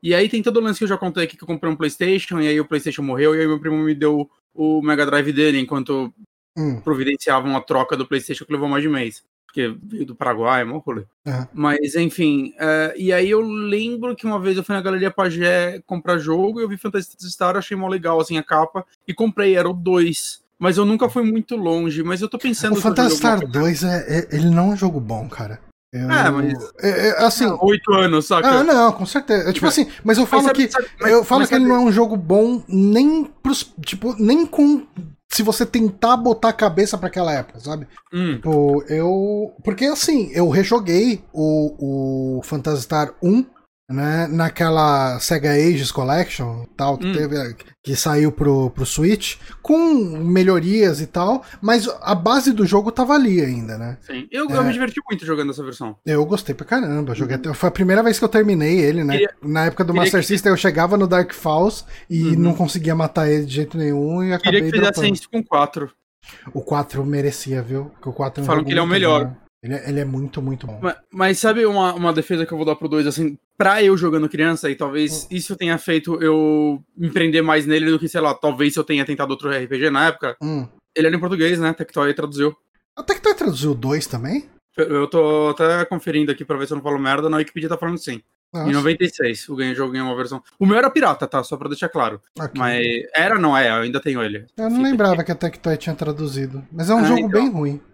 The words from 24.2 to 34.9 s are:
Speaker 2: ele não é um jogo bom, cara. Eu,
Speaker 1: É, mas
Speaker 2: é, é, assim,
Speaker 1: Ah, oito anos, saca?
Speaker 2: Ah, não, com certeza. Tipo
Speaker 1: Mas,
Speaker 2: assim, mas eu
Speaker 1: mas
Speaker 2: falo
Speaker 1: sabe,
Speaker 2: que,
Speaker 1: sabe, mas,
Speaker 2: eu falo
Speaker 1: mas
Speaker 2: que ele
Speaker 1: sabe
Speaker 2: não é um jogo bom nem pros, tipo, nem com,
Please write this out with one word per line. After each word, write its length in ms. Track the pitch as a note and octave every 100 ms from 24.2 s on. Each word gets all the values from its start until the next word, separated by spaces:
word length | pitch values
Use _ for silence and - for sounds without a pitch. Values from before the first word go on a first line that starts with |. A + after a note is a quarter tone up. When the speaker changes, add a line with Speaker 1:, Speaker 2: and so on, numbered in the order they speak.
| E3+ D3
Speaker 2:
ele 140 | E3+
não 200 | E3+ F#3
é 40 |
um 40 | G3+
jogo 200 | F#3+ D3+
bom, 280 | A2 A2+ A#2+
cara. 320 | - G#2+ G#2+ - _ _
Eu, 180 | B2 B2+
Speaker 1:
É, 200 | D#4 F#3
mas 420 | C#3 C#3+ C3 - -
Speaker 2:
é, 280 | G3 F3 G#3+
é, 160 | E3 A3+
assim, 200 | - A#3
Speaker 1:
Ah, 120 | E3
oito 320 | F#3+ G#3 -
anos, 340 | G3 F#3 D#3+ D3+
saca? 200 | F3 C4
Speaker 2:
Ah, 160 | C4
não, 280 | D#4 C4+ A#3
com 120 | - F#3
certeza. 460 | C#4+ C#4 G#3 E3+
Tipo 140 | F#3 D#4
Speaker 1:
Mas, 120 | D4+
Speaker 2:
assim, 140 | B3+ - G#3+
mas 120 | A3
eu 40 |
Speaker 1:
mas 60 | B3+
Speaker 2:
falo 140 | C4+
Speaker 1:
sabe, 220 | C#4 C4+ B3
Speaker 2:
que, 60 |
Speaker 1:
sabe, 160 | B3+ B3 -
mas, 100 | G#3+
Speaker 2:
eu 120 | A3+ G#3+
falo 160 | C4
Speaker 1:
mas 80 | C#4
Speaker 2:
que 60 | C4
ele 100 | B3+
Speaker 1:
sabe 100 | B3
Speaker 2:
não 60 |
é 40 | B3
um 60 |
jogo 240 | G3+ A3+ G#3+
bom 480 | E3 G3 A3+ B3 -
nem 560 | F#3+ G3 G#3+ C#4+ D#4+ C#4
pros, 480 | - C4+ C#4 - - D#3
tipo, 300 | F#3+ A#3 G#3+
nem 280 | G#3+ D4 E4+
com, 420 | - D4 D4 -